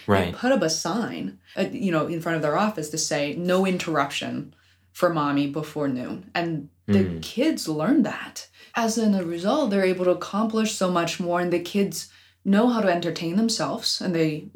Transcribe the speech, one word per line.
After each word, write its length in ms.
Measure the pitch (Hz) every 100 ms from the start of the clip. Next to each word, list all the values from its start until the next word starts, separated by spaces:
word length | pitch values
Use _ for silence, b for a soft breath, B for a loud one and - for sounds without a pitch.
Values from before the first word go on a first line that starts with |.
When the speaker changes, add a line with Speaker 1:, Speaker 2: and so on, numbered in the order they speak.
| B
Speaker 1:
they 60 |
Speaker 2:
Right. 220 | 98 95
Speaker 1:
put 160 | - 247
up 120 | 262
a 60 | 160
sign, 720 | - 170 220 170 85 196 - B -
uh, 100 | 190
you 220 | - 190
know, 160 | 156 156
in 120 | 165
front 140 | 165
of 80 | 160
their 160 | 147 165
office 320 | 214 165 151
to 80 | 156
say, 380 | - 147 147 170
"No 260 | 175 185
interruption 880 | 190 180 170 151 143 - 123 123 - b b b b
for 240 | - 175
mommy 320 | 160 143 143 143
before 400 | 156 151 151 139
noon." 420 | 123 - - -
And 360 | 175 170 151 - _ -
the 160 | 101
Speaker 2:
Mm. 180 | 90 82
Speaker 1:
kids 460 | - 220 311 233 160
learn 340 | 151 180 302
that. 460 | 170 - - - - B B
As 240 | 240 226 226
in 160 | 214
a 80 | 196
result, 480 | 170 170 196 302 240
they're 140 | 196
able 220 | 185 180 180
to 40 |
accomplish 640 | 175 - 202 220 220 214
so 160 | - 185
much 300 | 175 165 -
more, 200 | 175 175
and 120 | 175
the 80 | 170
kids 480 | 175 202 196 - - b b b
know 240 | 196 202 247
how 120 | 233
to 80 | 190
entertain 480 | 170 170 156 165 190
themselves, 640 | 226 - 147 208 - -
and 120 | 190
they 360 | 165 156 151 -